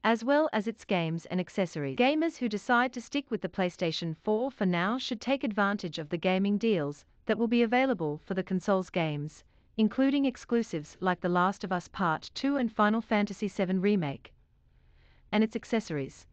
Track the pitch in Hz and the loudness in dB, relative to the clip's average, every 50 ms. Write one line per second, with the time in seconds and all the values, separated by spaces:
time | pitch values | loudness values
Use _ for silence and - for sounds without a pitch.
0 | - 220 233 220 226 247 285 294 311 311 - 220 190 226 220 _ - - 208 180 | 4 2 2 2 2 2 4 4 2 2 0 -2 -2 -2 -8 _ -4 -2 0 0
1 | 165 160 165 165 - - - 180 180 - - - 190 170 - 156 147 139 135 127 | 0 0 -2 -4 -6 -4 -4 -4 -4 -2 -2 -2 -2 -2 -2 -4 -4 -4 0 2
2 | 247 269 302 311 320 339 - - 247 233 214 196 - - 247 233 247 262 - 247 | 2 2 4 2 0 -2 -2 -2 -4 -4 -4 -4 0 2 2 2 2 0 -4 -10
3 | 226 - - 285 269 _ 233 196 - 180 - - 185 180 - - 185 165 160 - | -12 -6 -6 -6 -4 _ -6 -6 -6 -6 -2 -2 -2 -2 -2 -2 -4 -2 -2 -4
4 | 170 165 160 _ _ 214 214 220 247 277 - - 208 185 180 170 175 202 233 262 | -4 -6 -6 _ _ -2 0 0 0 -4 -4 -2 0 0 2 0 0 0 -2 -4
5 | - - 254 214 - 240 277 269 - 240 202 214 202 202 202 202 - 165 151 - | -4 -6 -8 -6 -2 -2 -2 -2 -2 -4 0 0 0 0 0 -2 -6 -8 -8 -8
6 | 156 147 180 170 - 185 185 190 196 202 202 202 - 226 208 170 143 143 147 - | -6 -6 -6 -2 0 0 2 2 2 2 0 2 2 2 2 2 0 -2 -6 -10
7 | - _ _ _ _ - 220 196 233 220 240 233 240 220 240 247 262 269 240 170 | -18 _ _ _ _ -2 0 0 2 2 4 2 4 4 4 2 4 2 0 0
8 | 165 147 147 156 - - 196 190 185 - 185 185 - - 196 185 180 - - 185 | -2 -4 -4 -6 -6 -4 -4 -4 -2 -2 -2 -2 2 2 0 0 0 -2 -2 -2
9 | 165 156 147 147 147 151 - - _ _ _ _ _ _ _ - 220 202 - - | -2 0 -2 -4 -6 -8 -10 -16 _ _ _ _ _ _ _ 2 2 2 4 2
10 | 262 277 277 285 277 269 240 - - - 240 233 220 - - 156 151 - - - | 2 4 4 2 0 0 -2 -4 -6 -2 0 0 0 -2 -6 -8 -8 -10 -12 -4
11 | 180 185 180 - - 180 175 180 180 190 196 - - 175 185 180 - - - - | -2 -2 -2 0 0 0 2 2 2 2 0 -4 -6 -4 -4 -4 -6 -8 -6 -2
12 | 190 170 156 - - - _ - - 277 285 277 254 226 - - 208 208 220 233 | 0 0 0 -2 -6 -12 _ -4 -2 0 0 0 0 -2 2 2 2 2 2 0
13 | - - 226 208 208 - 196 - 214 196 - - 190 175 190 190 180 208 208 196 | -2 0 0 0 0 -2 -4 -6 -6 -6 -2 -2 -2 0 0 0 2 2 2 2
14 | 165 143 139 - - - - _ _ _ _ _ _ _ _ _ _ _ _ - | 0 -2 -6 -8 -14 -20 -20 _ _ _ _ _ _ _ _ _ _ _ _ -20
15 | _ _ - - _ - - 208 220 220 - 226 - - - 220 - - 160 143 | _ _ -20 -20 _ -2 2 2 2 2 0 -8 -4 -2 -2 -2 -2 -2 -6 -6
16 | 135 139 - - - - | -6 -6 -10 -20 -20 -20